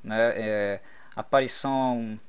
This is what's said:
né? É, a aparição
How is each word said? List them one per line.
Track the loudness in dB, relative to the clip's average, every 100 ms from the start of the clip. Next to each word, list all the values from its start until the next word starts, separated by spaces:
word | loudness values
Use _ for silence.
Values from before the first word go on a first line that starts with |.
né? | -2 2 4 2
É, | 0 0 0 -2 -8 -18 -12 -10
a |
aparição | 4 4 4 0 0 2 2 0 -4 -8